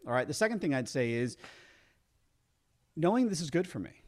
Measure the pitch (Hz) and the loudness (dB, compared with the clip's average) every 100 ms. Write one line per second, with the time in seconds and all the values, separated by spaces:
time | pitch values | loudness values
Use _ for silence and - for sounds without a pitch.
0 | - 123 127 147 220 220 175 135 117 135 | -2 0 0 0 0 2 0 0 0 0
1 | 120 117 123 - - - - - _ _ | 0 0 -2 -4 -16 -20 -20 -20 _ _
2 | _ _ _ _ _ _ _ _ _ - | _ _ _ _ _ _ _ _ _ 0
3 | 170 240 240 165 165 165 180 - 90 - | 2 4 2 0 0 0 0 -4 -10 -12